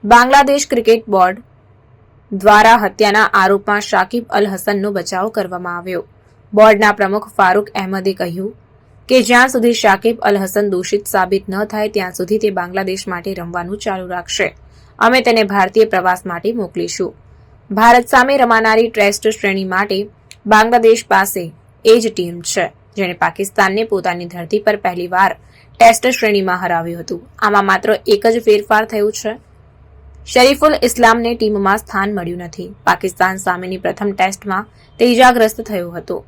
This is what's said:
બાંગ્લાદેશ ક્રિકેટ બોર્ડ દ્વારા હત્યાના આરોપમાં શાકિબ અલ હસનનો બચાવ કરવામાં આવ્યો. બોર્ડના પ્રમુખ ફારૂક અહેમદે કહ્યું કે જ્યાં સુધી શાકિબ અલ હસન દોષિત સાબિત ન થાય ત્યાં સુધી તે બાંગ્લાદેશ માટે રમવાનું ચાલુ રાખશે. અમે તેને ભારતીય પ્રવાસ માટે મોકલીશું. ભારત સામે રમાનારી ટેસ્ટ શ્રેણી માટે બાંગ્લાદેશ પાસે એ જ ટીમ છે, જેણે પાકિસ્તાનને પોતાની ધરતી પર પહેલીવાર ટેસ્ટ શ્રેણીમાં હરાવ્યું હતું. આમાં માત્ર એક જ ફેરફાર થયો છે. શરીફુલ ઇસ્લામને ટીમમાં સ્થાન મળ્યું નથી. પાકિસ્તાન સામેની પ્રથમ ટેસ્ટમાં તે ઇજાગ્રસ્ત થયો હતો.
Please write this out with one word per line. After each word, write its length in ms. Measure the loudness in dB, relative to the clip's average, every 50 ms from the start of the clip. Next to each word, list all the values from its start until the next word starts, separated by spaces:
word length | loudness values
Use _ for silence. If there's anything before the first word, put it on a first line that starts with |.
| 2
બાંગ્લાદેશ 600 | 4 4 4 4 4 4 2 4 2 0 -2 -2
ક્રિકેટ 380 | -2 -4 -2 2 2 2 2 0 -2
બોર્ડ 280 | 0 2 2 2 0 -6 -14 _ _ _ _ _ _ _ _ _ _ _ _ _ _ _ _ _
દ્વારા 460 | -10 0 2 4 6 6 6 6 4
હત્યાના 520 | 4 2 -2 -2 0 0 0 2 2 0 2 2
આરોપમાં 480 | 2 2 2 2 0 0 -2 -4 -4
શાકિબ 440 | -2 -2 -2 -2 -2 -2 -4 -8 -8 -4
અલ 180 | -2 -2 -2
હસનનો 440 | -2 -4 -6 -4 -4 -4 -2 -4 -4
બચાવ 380 | -4 -6 -6 -6 -6 -4 -4 -4
કરવામાં 480 | -4 -6 -6 -6 -8 -10 -8 -8 -10
આવ્યો. 240 | -8 -8 -8 -8 -8 -8 _ _ _ _ _ _ _ _ _ 4
બોર્ડના 380 | 6 6 6 6 6 4 2
પ્રમુખ 380 | 2 0 -2 -2 -2 -4 -6 -6
ફારૂક 420 | -2 0 2 2 2 0 -2 -4 _
અહેમદે 380 | -8 -8 -6 -6 -4 -4 -4 -4
કહ્યું 380 | -4 -6 -8 -6 -8 -10 -10 -12 _ _ _ _ _ _ _ _ _ _ 2
કે 120 | 2 2
જ્યાં 260 | 4 4 4 4 4
સુધી 260 | 4 2 0 2 2 0
શાકિબ 460 | 2 2 2 2 2 0 -2 -2 0
અલ 160 | 0 0 0
હસન 320 | 0 -2 -2 -2 -2 -2 -2
દોષિત 380 | -2 -4 -4 -4 -4 -4 -4
સાબિત 420 | -2 -2 -2 0 0 -2 -4 -4 -6
ન 160 | -6 -6 -6
થાય 240 | -6 -4 -4 -4 -4
ત્યાં 300 | -4 -4 -6 -6 -8 -10
સુધી 200 | -6 -4 -2 -2
તે 120 | -2 -2
બાંગ્લાદેશ 560 | -4 -4 -8 -6 -6 -6 -6 -4 -6 -8 -8
માટે 240 | -10 -10 -8 -8 -8 -10
રમવાનું 440 | -10 -10 -8 -8 -8 -8 -8 -10
ચાલુ 280 | -8 -6 -6 -6 -6 -8
રાખશે. 420 | -8 -10 -10 -8 -10 -6 -4 -4 -6 -6 _ -20 -20 _ -20 _ _ _ 0
અમે 220 | 0 2 2 2
તેને 220 | 2 2 2 2 0
ભારતીય 420 | 0 0 0 0 0 2 2 2
પ્રવાસ 400 | 2 0 -2 0 0 -2 -2 -4
માટે 280 | -10 -10 -6 -6 -6 -4
મોકલીશું. 640 | -4 -8 -8 _ -8 -8 -8 -6 -6 -8 -8 -8 _ _ _ -20 -20 -20 _ _ _ _ _
ભારત 360 | -2 2 4 6 6 4 2
સામે 300 | 2 2 2 2 4 2
રમાનારી 520 | 2 2 4 2 2 2 2 2 2 2 0
ટેસ્ટ 380 | 0 0 0 0 0 0 -2 -4
શ્રેણી 360 | -4 -2 -4 -4 -2 -2 -4
માટે 320 | -4 -4 -4 -4 -2 -4 -6 -8 -8 _ _ _ _ -20 _ _
બાંગ્લાદેશ 640 | 2 4 4 4 4 2 4 6 6 4 4 2
પાસે 360 | _ 0 0 0 0 -4 -8 -10 -10 -14 _ _ _ _ _ _
એ 80 | 4 4 6
જ 100 | 4 -2
ટીમ 320 | -4 -4 -8 -6 -8 -10
છે, 220 | -10 -6 -4 -4 -4 -4 _ _ _ _ _
જેણે 180 | -6 -6 -6 -2
પાકિસ્તાનને 680 | -2 -2 -4 -2 -4 -8 -6 _ 0 0 0 0 -2 -4
પોતાની 400 | -2 -4 -4 -2 -4 -6 -6 -8
ધરતી 340 | -12 -12 -12 -8 -4 -4 -2
પર 180 | 0 0 -2
પહેલીવાર 540 | 0 -4 -6 -6 -6 -8 -4 0 2 2 2 0 -6 -16 -20 _ _ _ _ 0 4
ટેસ્ટ 240 | 4 4 4 4 0
શ્રેણીમાં 520 | -2 -2 0 -2 0 0 0 0 -2 -4 -4
હરાવ્યું 400 | -4 -2 -2 -4 -4 -6 -10 -12
હતું. 200 | -10 -10 -12 -12 -12 -18 _ -4
આમાં 260 | -2 2 2 2 2
માત્ર 240 | 2 0 0 0 -2 -2 -2 2
એક 200 | 0 0 2 2
જ 80 | 0 0 2
ફેરફાર 460 | 2 2 2 2 2 0 0 0 0
થયો 240 | -2 -2 -2 -2 -2
છે. 200 | -4 -4 -8 -8 -10 -10 _ _ _ _ -20 _ _ _ -20 _ _ -20 -20 -20 -20 -20 -16
શરીફુલ 500 | -2 2 4 4 4 4 4 2 0 2 2 -2
ઇસ્લામને 480 | -4 0 2 2 2 2 2 0 -4 -4
ટીમમાં 420 | -2 -2 -2 -2 0 0 0 -2
સ્થાન 360 | -2 -4 -8 -6 -4 -4 -4 -4
મળ્યું 300 | -6 -8 -8 -10 -10 -12
નથી. 260 | -14 -14 -14 -16 -16 -16 _ -2
પાકિસ્તાન 540 | -2 -2 0 -2 -8 -2 -2 -2 -2 -2
સામેની 400 | -4 -4 -6 -6 -4 -6 -10 -10
પ્રથમ 340 | -6 -6 -6 -6 -4 -6 -6
ટેસ્ટમાં 580 | -2 -2 -2 -2 -2 -8 -8 -6 -6 -6 -6 -10 _ -20 -20 _ _ 0
તે 60 | 2
ઇજાગ્રસ્ત 560 | 2 6 6 6 6 6 4 2 0 0 -6
થયો 280 | -10 -8 -6 -8 -8 -8
હતો. 260 | -12 -16 -10 -10 -10 -10 -10